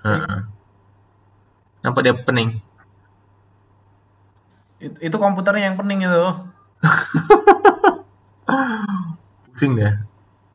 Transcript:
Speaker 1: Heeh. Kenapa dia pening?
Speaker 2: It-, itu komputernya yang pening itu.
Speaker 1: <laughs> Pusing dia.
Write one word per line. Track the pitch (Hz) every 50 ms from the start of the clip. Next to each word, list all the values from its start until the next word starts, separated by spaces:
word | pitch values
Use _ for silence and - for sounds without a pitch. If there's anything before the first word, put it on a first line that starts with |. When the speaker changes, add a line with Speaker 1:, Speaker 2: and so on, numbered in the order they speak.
| -
Speaker 1:
Heeh. | 110 107 - - - 101 98 104 107 104 - _ _ _ _ _ _ _ _ _ _ _ _ _ _ _ _ _ _ _ _ _ _ _ _
Kenapa | - 120 123 131 127
dia | 127 120 - -
pening? | - 127 123 113 113 113 110 - _ _ _ _ _ _ _ _ _ _ _ _ _ _ _ _ _ _ _ _ _ _ _ _ _ _ _ _ _ _ _ _ _ _ _ _ _ _ _ _ _ _ _ -
Speaker 2:
It-, | - - -
itu | 165 165 160
komputernya | 220 202 202 196 180 185 196 202 208 202 190
yang | 185 185
pening | 196 202 202 196 190 180
itu. | 180 170 170 185 175 - - - - _ _ _ _ _ -
Speaker 1:
<laughs> | 160 - - - - - - - - 415 359 415 403 392 - - 415 370 - - 392 349 - - - _ _ _ _ _ _ _ - 262 269 269 254 220 214 208 202 202 185 180 165 160 - _ _ _ _ _ _ _
Pusing | - 147 139 127 110
dia. | 107 104 104 104 107 - - _ _ _ _ _ _ _ _